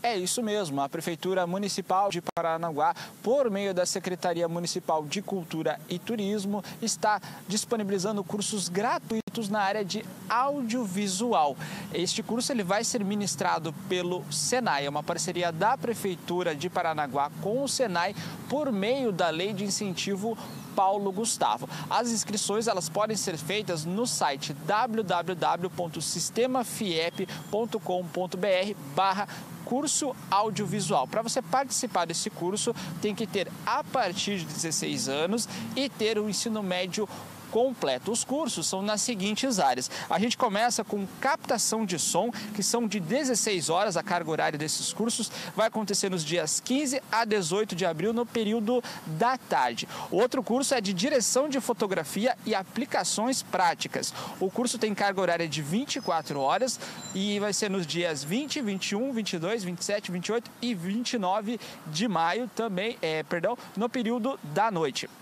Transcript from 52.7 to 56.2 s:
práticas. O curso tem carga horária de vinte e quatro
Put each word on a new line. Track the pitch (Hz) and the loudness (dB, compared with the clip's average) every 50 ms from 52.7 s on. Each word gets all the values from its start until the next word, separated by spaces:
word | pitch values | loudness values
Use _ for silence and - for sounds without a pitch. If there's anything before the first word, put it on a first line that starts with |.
| - 220 269 - - 240 185 - - - 214 247 262 - | -2 -4 -2 0 2 0 2 2 2 2 2 2 0 0
práticas. | - - - 180 185 170 160 - - - - 131 - - - - - - - - | -2 -2 2 4 4 4 4 2 -4 -4 -4 -4 -4 -4 -6 -8 -10 -10 -4 -2
O | 185 190 | -2 0
curso | - - 247 233 - | 0 0 0 0 0
tem | 226 - 220 202 | 0 0 0 2
carga | - 202 202 196 185 | 2 2 2 2 2
horária | 190 170 170 165 170 | 4 4 4 2 2
de | 165 139 151 | -2 -2 -4
vinte | 151 139 165 220 277 - - | -2 0 0 0 0 -2 -4
e | 285 | -4
quatro | 208 - 170 160 | 0 0 0 0